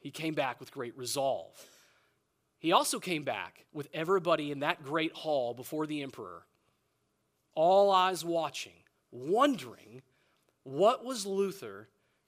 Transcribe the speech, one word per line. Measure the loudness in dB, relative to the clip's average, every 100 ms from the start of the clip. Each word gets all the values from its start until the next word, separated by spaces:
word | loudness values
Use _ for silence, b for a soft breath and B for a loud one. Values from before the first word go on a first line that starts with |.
he | -14
came | -8 -6
back | -2 -4 -6
with | -12
great | -10 -10 -8
resolve. | -6 -2 0 -2 -6 -20 -20 b b b b b _ _ _ _
He | 2
also | 4 2 -2
came | -4 -4
back | -4 -6 -8 -12 _
with | -12 -8
everybody | -4 0 2 2 0 -2
in | -4
that | -2 -4
great | -2 -2 -2
hall | -4 -2 0 -2
before | -6 -8 -6 -4
the | -4
emperor, | -8 -10 -14 -14 -20 _ _ _ _ _ _ _ _ _ _
all | 4 6 8 8
eyes | 6 4 2
watching, | -2 -2 -2 -6 -12 -16 _ _ _
wondering | -10 0 4 4 2 -6 -16 -20 -20 -20 _ _ _ _ _
what | -6 4 4 4
was | -2 -6
Luther | -4 0 -2 -4 -12 -14 -18 _ _ _